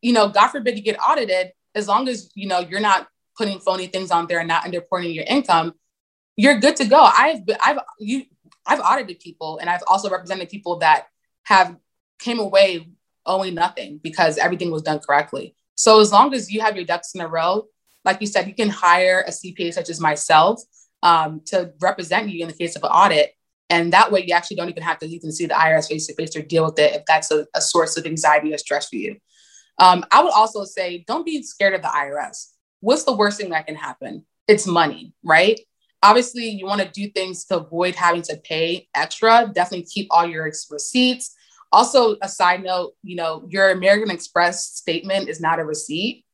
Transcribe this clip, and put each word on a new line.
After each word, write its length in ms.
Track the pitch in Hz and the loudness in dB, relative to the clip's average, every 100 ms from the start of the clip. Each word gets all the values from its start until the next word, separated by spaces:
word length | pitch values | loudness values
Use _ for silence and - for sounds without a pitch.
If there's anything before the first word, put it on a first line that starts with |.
You 100 | 233 | 2
know, 160 | 240 202 | 4 4
God 200 | 202 233 | 4 2
forbid 280 | 285 233 214 | 2 -4 -4
you 60 | |
get 160 | 208 208 | -4 -2
audited, 520 | 226 294 226 185 185 _ _ | 0 0 0 -2 -4 _ _
as 140 | - 208 | -8 0
long 200 | 208 262 | 0 0
as, 220 | 233 - | -6 -10
you 140 | - 196 | -12 -4
know, 100 | 180 | -4
you're 220 | 175 190 | -4 -4
not 280 | 214 185 - _ _ - | 0 0 -2 _ _ -6
putting 240 | 214 190 | -6 -4
phony 260 | - 185 185 | -2 -2 -4
things 240 | 185 185 | -8 -2
on 160 | 175 170 | -2 -2
there 140 | 170 | -4
and 80 | 165 | -2
not 160 | 165 | -4
underreporting 500 | 185 180 170 180 175 | -4 -10 -6 -6 -6
your 100 | 160 - | -8 -2
income, 480 | 262 - 165 170 - _ _ _ _ _ - | -2 2 0 0 -8 _ _ _ _ _ 2
you're 220 | 220 254 | 4 6
good 180 | 247 320 | 4 2
to 80 | |
go." 160 | 247 277 | 4 8
I've 440 | 247 220 269 294 185 | 8 6 4 0 -4
been, 100 | 214 | 0
I've, 140 | 220 285 - - | 0 0 -6 -12
you, 260 | 214 269 - _ _ _ | -8 -6 -8 _ _ _
I've 160 | - 294 | -4 -2
audited 400 | 185 269 214 175 | 2 0 -2 -14
people, 380 | 175 - 160 156 | -20 -14 -12 -8
and 100 | 175 | -4
I've 140 | 175 - | -4 0
also 220 | 196 202 | 0 0
represented 400 | 185 175 185 175 | -6 -6 -10 -10
people 300 | 202 175 175 | -12 -8 -2
that 280 | 160 151 - _ _ _ | 2 2 0 _ _ _
have 320 | - 196 180 175 _ _ _ _ | 2 4 4 -2 _ _ _ _
came 180 | - 240 | -8 -4
away 500 | 202 196 196 175 165 _ _ _ - | 0 4 4 2 -10 _ _ _ -4
owing 280 | 190 190 | -4 -4
nothing 440 | 170 175 165 101 151 | -2 -4 -4 -14 -14
because 400 | 165 160 165 156 | -12 0 0 2
everything 320 | 170 175 175 | -2 -2 -4
was 120 | 160 | -6
done 180 | 156 151 | -4 -6
correctly. 560 | - 143 147 - - _ _ | 0 -2 -2 -8 -12 _ _
So 240 | - - 214 | -2 6 6
as 140 | 208 | 8
long 200 | 202 277 | 6 4
as 200 | 262 185 | 2 -6
you 80 | 208 | -4
have 160 | 220 202 | -4 -4
your 80 | |
ducks 320 | 170 175 - 185 | -6 -6 -6 -12
in 40 | |
a 60 | 165 | -8
row, 400 | 165 165 196 220 _ _ _ | -2 -2 -2 -6 _ _ _
like 160 | - 196 | -2 -2
you 80 | 208 | -2
said, 180 | 196 185 | -2 -4
you 80 | |
can 140 | - 214 | -2 -2
hire 560 | 202 180 175 185 185 185 | 0 4 4 4 2 -2
a 60 | |
C 180 | 175 185 | -8 -14
P 140 | 170 170 | -8 -6
A 60 | |
such 180 | 170 170 | -6 -8
as 80 | 160 | -2
myself, 640 | 156 151 - 156 170 233 - _ _ _ | -2 -2 4 4 6 2 -8 _ _ _
um, 380 | - 165 156 156 - | 2 4 2 -6 -6
to 260 | 190 175 - | -4 -4 -4
represent 480 | 147 151 165 180 214 | -4 -4 -2 -2 -2
you 140 | 175 | -8
in 60 | 165 | -10
the 60 | |
case 220 | 151 170 - | -8 -8 -6
of 80 | |
an 60 | - | 0
audit. 420 | 165 196 156 147 _ _ _ _ | 4 4 4 -2 _ _ _ _
And 240 | 170 170 | 0 4
that 200 | 180 220 | 4 6
way 120 | 196 | 2
you 80 | 180 | 0
actually 260 | 170 170 196 | -2 -2 -8
don't 100 | 175 | -8
even 160 | 165 | -8
have 160 | 165 160 | -6 -6
to 60 | 156 | -8
even 260 | 165 160 | -12 -12
see 140 | 156 165 | -8 -4
the 120 | 147 | 0
I 140 | 160 | 2
R 60 | 160 | 2
S 100 | 151 | 0
face 180 | 156 156 | -8 -10
to 80 | |
face 220 | - 160 160 | -10 -10 -10
or 60 | |
deal 220 | 151 165 | -2 0
with 140 | 160 156 | 0 2
it 160 | 151 | 2
if 80 | 147 - | 0 0
that's 260 | 160 - | 0 2
a, 160 | 151 151 | -2 -2
a 60 | - | -4
source 360 | - 175 160 165 | -2 0 0 -2
of 100 | 156 | -6
anxiety 480 | 160 156 151 151 | -2 2 2 0
or 40 | 151 | -6
stress 300 | - 147 - | -6 -6 -6
for 80 | 117 | -10
you. 220 | 107 104 _ _ _ _ _ _ | -10 -12 _ _ _ _ _ _
Um, 260 | 185 180 - | 6 6 4
I 100 | 226 | 4
would 100 | 339 | 4
also 300 | 214 220 220 | 4 2 0
say, 420 | 196 - 180 175 170 | -10 -6 -6 -8 -8
don't 180 | 262 330 | -6 -6
be 160 | 302 | -8
scared 320 | - - 196 | -10 -2 0
of 80 | 190 | 0
the 100 | 156 | -4
I 180 | 147 139 | -4 -6
R 100 | 143 | -8
S. 340 | 131 - - _ _ _ | -10 -12 -20 _ _ _
What's 240 | 196 294 | 0 0
the 140 | 294 220 | 0 0
worst 240 | 208 208 | 0 -2
thing 100 | 196 | -6
that 160 | 160 160 | -6 -8
can 80 | |
happen? 500 | 156 139 127 - - _ _ - | -12 -12 -12 -14 -16 _ _ 2
It's 220 | 208 190 | 2 2
money, 440 | 170 156 - - _ | 0 0 -2 -18 _
right? 340 | 170 160 180 - _ _ _ _ | 2 4 4 0 _ _ _ _
Obviously, 440 | 196 240 247 247 226 | 4 4 2 -6 -10
you 180 | 208 190 | -8 -6
wanna 240 | 202 185 | -4 -4
do 180 | - 202 | -6 -8
things 340 | 196 185 185 | -6 -8 -10
to 140 | - 180 | -6 -6
avoid 360 | 160 170 180 | -4 -4 -4
having 280 | 170 175 170 | 0 0 0
to 140 | 165 151 | -4 -12
pay 520 | - 160 165 180 _ - | -8 -4 -4 -4 _ -6
extra. 520 | 160 - 226 226 226 | -6 0 4 4 4
Definitely 340 | 185 180 185 170 | -2 -4 -4 -10
keep 220 | - - | -10 0
all 160 | 165 170 | 0 0
your 220 | 160 156 | -4 -8
ex-, 200 | 151 - | -8 -14
receipts. 680 | 147 - 254 254 247 - _ _ _ _ | -12 -6 0 0 -2 -10 _ _ _ _
Also, 460 | 202 247 269 233 214 | 4 4 4 2 0
a 80 | 196 | -8
side 360 | - 180 185 | 0 0 0
note, 320 | 185 185 175 _ | -2 -6 -6 _
you 100 | 185 | -14
know, 300 | 175 165 160 180 | -8 -6 -8 -8
your 220 | 190 196 | 0 2
American 400 | 185 185 202 214 | 2 2 2 0
Express 560 | 175 - - 175 196 - | -6 -6 0 0 0 -10
statement 600 | - - 165 196 190 190 | -12 -6 -6 -4 -4 -4
is 120 | 156 | -6
not 200 | 165 165 | -2 -2
a 40 | |
receipt. 600 | 156 151 - 156 208 247 _ | -4 -8 -8 -6 -6 -8 _